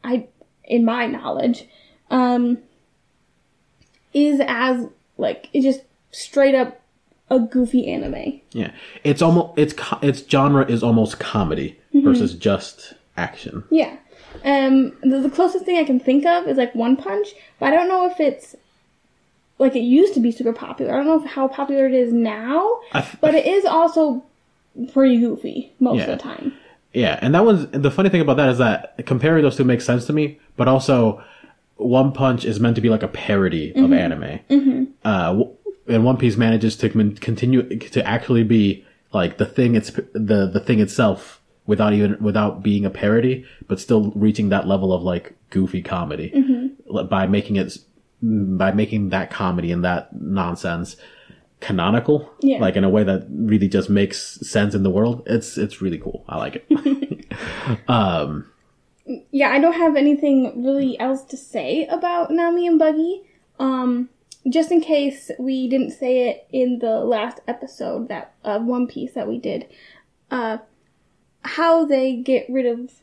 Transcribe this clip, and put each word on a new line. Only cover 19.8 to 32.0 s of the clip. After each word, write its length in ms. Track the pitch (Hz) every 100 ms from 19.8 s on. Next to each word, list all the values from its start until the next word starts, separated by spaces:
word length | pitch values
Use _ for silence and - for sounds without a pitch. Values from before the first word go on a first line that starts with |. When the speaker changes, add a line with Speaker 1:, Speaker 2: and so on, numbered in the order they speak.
| 240 262 392
Speaker 1:
to 60 | -
be 120 | 233
super 220 | 226 247
popular. 400 | 226 - 240 269
I 40 | 254
don't 100 | 285
know 120 | 320 285
if, 60 |
how 160 | - 269
popular 400 | 269 277 277 269
it 80 | 254
is 180 | 240
now, 680 | 233 226 214 233 302 415 480 -
Speaker 2:
I 60 | -
f-, 180 | - -
Speaker 1:
but 140 | 311
Speaker 2:
I 60 | 302
Speaker 1:
it 80 | -
is 180 | 392 381
also 580 | 320 330 330 302 247 - _ _ _ _ - 254
pretty 240 | 269 269 240
goofy 540 | 240 - - - - _
most 180 | 254 -
Speaker 2:
Yeah. 60 |
Speaker 1:
of 140 | - -
the 40 |
time. 300 | - - - - - _ _
Speaker 2:
Yeah, 240 | - 147 147
and 100 | 120
that 100 | 165
was, 240 | 226 196 139
the 180 | 139 139
funny 200 | 139 190
thing 120 | 185
about 160 | 147 131
that 120 | 139
is 100 | 123
that 440 | 120 95 - - -
comparing 340 | 131 147 165
those 160 | 143 -
two 60 |
makes 200 | 127 120
sense 220 | - 120 120
to 80 |
me, 260 | 151 147 - _ -
but 100 | 127
also 560 | 135 135 127 113 104 - - - _ _ _
One 340 | 113 127